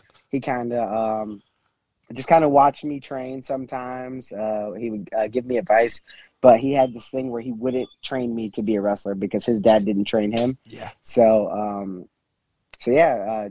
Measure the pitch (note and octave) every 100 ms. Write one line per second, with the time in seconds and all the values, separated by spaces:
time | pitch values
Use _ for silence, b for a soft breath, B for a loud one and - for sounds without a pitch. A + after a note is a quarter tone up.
0 | B B _ C3+ C3+ B2 A#2+ A#2+ A2 A2
1 | A2 A2 G#2+ G#2 _ _ _ _ _ _
2 | - B2 C3 E3 D3+ C#3+ C#3+ - D3+ C#3+
3 | - C3+ C3 C3+ - C3+ B2+ C3 B2+ B2+
4 | B2+ C3 A#2+ G2 G#2+ G#2+ G#2 F#2+ A#2 G#2+
5 | F2+ A2 G#2+ B2 B2 B2 F#2 G#2+ A#2 -
6 | - B B _ B2+ A2+ C3+ C#3 C3 A#2
7 | - C3 C3 A#2+ B2 A2+ B2+ B2+ A2+ _
8 | - C3 B2 A#2 A2 G#2+ G#2+ G#2+ G2+ G2+
9 | G2+ G2 G2 G#2 A2 A2+ G#2+ A2 G2+ G2+
10 | G2+ A2+ G#2 A#2 B2 C3 _ - - -
11 | - - A2+ A2 G2+ G2+ G#2 G2+ G2 F#2
12 | - _ _ _ _ _ _ - - C3+
13 | E3 A#2 G2+ A2 G#2